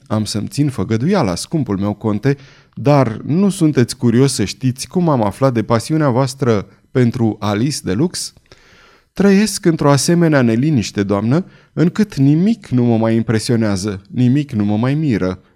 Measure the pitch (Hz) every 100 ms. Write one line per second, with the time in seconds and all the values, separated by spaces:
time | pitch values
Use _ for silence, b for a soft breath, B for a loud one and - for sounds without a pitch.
0 | - 107 104 107 101 - 147 127 92 113
1 | 151 202 110 87 - 165 120 98 101 101
2 | 110 104 139 143 b b b - 123 143
3 | 120 110 - 160 202 180 156 135 117 -
4 | 120 113 135 - 98 - 131 120 - 185
5 | 170 135 104 - 135 117 107 117 - 156
6 | 143 117 131 - 123 107 - b b 131
7 | 120 117 113 104 104 104 139 131 - 95
8 | 180 - - - b b b b b b
9 | b - 196 196 214 - 175 160 151 143
10 | 156 175 165 143 117 113 147 139 95 104
11 | 101 101 110 156 - b b - 170 196
12 | 202 - 135 151 202 226 - 123 120 113
13 | 113 113 113 110 - 117 110 98 104 95
14 | 95 117 123 139 147 110 101 107 123 147
15 | 156 98 92 95 b